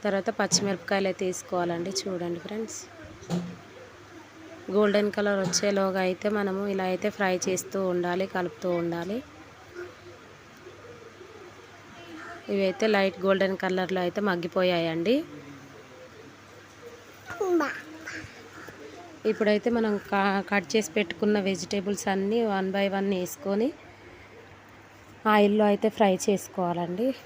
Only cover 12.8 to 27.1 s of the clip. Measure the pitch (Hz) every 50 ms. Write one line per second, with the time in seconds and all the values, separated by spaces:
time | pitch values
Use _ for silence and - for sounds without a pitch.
12.8 | 220 220 214 202 196 196 190 196 185 196 190 190 196 190 190 185 - 185 185 185
13.8 | 185 175 190 185 180 175 175 - 202 208 185 175 170 175 - 190 185 180 180 170
14.8 | 165 165 160 165 170 190 247 285 330 - - - - - - - - - - -
15.8 | - - - - - - - - - - - - - - - - - - - -
16.8 | - 480 - - - - - - - 762 - 698 415 370 359 339 302 269 - -
17.8 | - - 311 - - - - 320 311 - - - - - - - - - - -
18.8 | - - - - - - - - - 220 214 - 220 202 208 208 208 247 233 233
19.8 | 226 220 208 202 - - - 202 196 202 190 196 190 - 208 202 185 - - 220
20.8 | 208 - - 220 208 - - - - 208 208 208 190 190 196 175 170 - - 202
21.8 | 185 202 208 185 - - 190 196 190 196 214 233 233 220 202 196 190 190 185 196
22.8 | 196 196 190 196 196 196 202 185 180 175 - - - 196 196 202 220 277 339 -
23.8 | - - - - - - - - - - - - - - - - - - - -
24.8 | - - - - - - - - - 220 208 208 208 208 202 214 214 208 202 202
25.8 | - 220 208 - 220 196 185 185 - - 202 180 - - - - 185 175 175 170
26.8 | 175 170 175 185 226 262